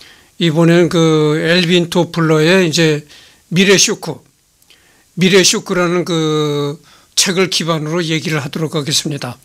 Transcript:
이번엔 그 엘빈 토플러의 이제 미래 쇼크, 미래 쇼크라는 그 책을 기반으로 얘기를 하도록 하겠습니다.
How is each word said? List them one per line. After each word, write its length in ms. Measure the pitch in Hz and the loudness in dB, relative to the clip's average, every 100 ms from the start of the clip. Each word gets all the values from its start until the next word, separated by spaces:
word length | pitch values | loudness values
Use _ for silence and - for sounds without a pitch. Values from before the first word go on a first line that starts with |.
| - - _ - | -20 -20 _ -4
이번엔 500 | 170 156 170 170 165 | 0 2 4 4 2
그 480 | 170 160 156 151 156 | 2 2 2 0 0
엘빈 540 | 165 180 170 180 170 | 0 0 2 0 0
토플러의 760 | 175 170 170 160 156 156 190 175 | -2 -2 0 0 2 4 2 2
이제 360 | 170 156 151 151 - - _ - | 2 0 0 -6 -20 -20 _ -4
미래 280 | 170 196 180 | 0 4 2
쇼크, 440 | - 196 170 135 _ _ _ _ _ _ _ _ _ | 2 -4 -8 -12 _ _ _ _ _ _ _ _ _
미래 280 | - 190 190 | -2 4 4
쇼크라는 600 | 175 214 - 180 175 175 | 4 0 -4 -2 0 -2
그 760 | 160 165 156 156 151 147 143 160 _ _ _ - | -2 -2 -2 -2 -2 -2 -4 -8 _ _ _ -4
책을 340 | - 180 185 | -2 0 0
기반으로 540 | - 165 160 151 170 | -2 -2 -4 -4 -4
얘기를 340 | 160 160 180 156 | -2 -4 -4 -4
하도록 280 | 139 170 156 | -6 -6 -6
하겠습니다. 640 | 156 139 139 160 143 123 120 | -6 -4 -4 -4 -6 -10 -14